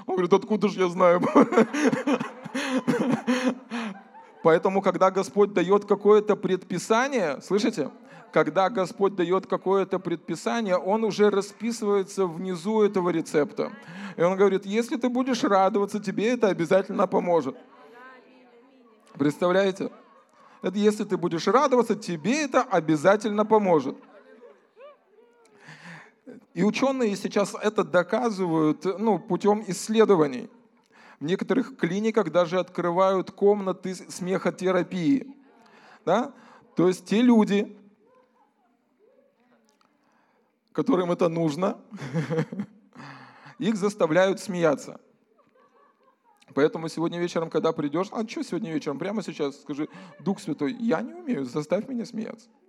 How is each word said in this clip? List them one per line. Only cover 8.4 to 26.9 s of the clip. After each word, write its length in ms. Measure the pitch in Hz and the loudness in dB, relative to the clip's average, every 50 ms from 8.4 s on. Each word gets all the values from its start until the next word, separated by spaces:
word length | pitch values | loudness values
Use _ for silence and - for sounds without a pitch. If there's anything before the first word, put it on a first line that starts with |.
| 156 151 151 175 190 185 | 2 2 2 0 0 0
Господь 460 | - 190 185 165 - - 196 196 196 | 0 -2 -4 -4 -2 0 0 0 0
даёт 320 | 196 180 170 180 190 190 - | 0 0 0 0 -2 -2 -2
какое-то 520 | 196 170 - 180 190 196 190 180 190 180 | -4 -4 0 0 0 0 0 0 -2 -4
предписание, 800 | 185 175 170 160 - - 170 160 - 220 233 233 233 196 180 180 | -4 -4 -6 -6 -6 -8 -8 -6 -4 -4 -4 -2 -2 0 0 0
Он 260 | 151 185 196 226 226 | 0 0 0 0 0
уже 260 | 214 170 160 208 208 | 0 2 4 4 4
расписывается 960 | 202 196 196 202 - - 202 233 233 - 220 208 202 202 190 190 - - 190 | 4 2 -2 -4 -8 -8 -6 -6 -6 -4 -2 0 0 0 0 -2 -2 -2 -2
внизу 560 | 180 156 165 185 185 185 170 156 208 220 220 | -2 -2 -6 -8 -6 -6 -6 -4 -2 2 2
этого 280 | 214 202 208 196 175 180 | 2 2 2 0 0 0
рецепта. 640 | 175 165 151 - - 160 147 - - - 151 151 - - - - 165 185 202 202 180 - | 0 -2 -2 0 0 0 0 0 -2 -6 -6 -6 -8 -14 -20 -18 -16 -14 -14 -10 -2 0
И 60 | 160 | 2
Он 140 | 175 190 190 | 2 4 4
говорит: 280 | 202 202 190 190 196 | 4 4 4 2 -2
«Если 320 | 190 196 220 240 233 311 240 | -2 -2 -2 -2 -2 -2 -2
ты 120 | - 254 | -2 -2
будешь 340 | 247 247 262 262 262 - - | 0 0 -2 0 -2 0 0
радоваться, 560 | 311 202 190 190 190 226 208 202 196 - 208 | 2 4 4 4 4 2 2 -2 -2 -4 -6
тебе 340 | 202 - - 170 190 226 254 | -6 -6 -4 -2 0 0 0
это 140 | 247 247 202 | 2 2 2
обязательно 600 | 180 160 170 151 202 190 196 - 196 190 202 185 | 2 2 0 2 2 2 2 0 -2 -2 0 0
поможет». 480 | - - 180 175 175 165 139 131 - - - - - - - - - 240 254 262 262 254 254 254 254 262 - _ _ - _ _ _ _ - _ _ _ _ _ - | 0 0 0 2 2 2 2 0 -6 -10 -14 -20 -20 -20 -20 -20 -20 -20 -20 -20 -20 -20 -20 _ -20 -20 -20 _ _ -20 _ _ _ _ -20 _ _ _ _ _ -6
Представляете? 760 | 160 139 147 147 - 185 175 180 190 202 196 185 - 143 120 - - - _ _ - _ _ _ _ - - - - | -2 -2 0 0 0 0 2 2 2 2 0 0 -4 -6 -10 -10 -14 -20 _ _ -20 _ _ _ _ -20 -20 -16 -10
Это 160 | - 185 185 208 | -8 -6 -2 2
если 260 | 202 214 208 208 214 | 2 2 2 2 -2
ты 140 | 202 190 170 | -4 -2 -2
будешь 300 | 160 175 160 165 160 202 | -2 -2 -2 -2 0 2
радоваться, 480 | 196 247 302 285 269 247 233 - 208 | 4 4 4 4 4 2 2 2 0
тебе 480 | - - - 175 160 143 185 254 302 311 | -4 -4 -6 -6 -4 -2 0 0 0 0
это 200 | 269 - 294 247 | 0 2 0 2
обязательно 840 | - 190 180 160 151 160 151 139 180 202 214 208 226 208 208 214 | 2 2 0 2 2 0 2 4 4 4 4 2 -2 0 0 0
поможет. 500 | 208 220 214 208 185 170 156 123 135 - - - - - - - - - - - - - _ _ _ _ 415 508 587 571 _ _ _ 415 427 480 480 _ _ 466 _ 427 _ - - 156 - - 175 170 160 - - _ _ _ - - - _ _ - | 4 4 4 4 4 2 2 2 0 -6 -10 -12 -20 -20 -20 -20 -20 -20 -20 -20 -20 -20 _ _ _ _ -20 -20 -20 -20 _ _ _ _ _ -20 _ _ _ _ _ _ _ -20 -20 -20 -20 -20 -20 -20 -20 -20 -20 _ _ _ -20 -20 -20 _ _ -4
И 100 | 165 175 | 0 0
учёные 520 | 208 214 - 262 269 | 0 2 2 0 0